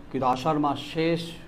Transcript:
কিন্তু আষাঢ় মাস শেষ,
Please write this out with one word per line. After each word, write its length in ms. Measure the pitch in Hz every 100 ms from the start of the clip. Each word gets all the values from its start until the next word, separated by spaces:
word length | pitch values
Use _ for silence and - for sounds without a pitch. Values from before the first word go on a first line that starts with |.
| -
কিন্তু 160 | 131 127
আষাঢ় 320 | 127 160 151
মাস 200 | 143 139
শেষ, 520 | - 160 165 165 - -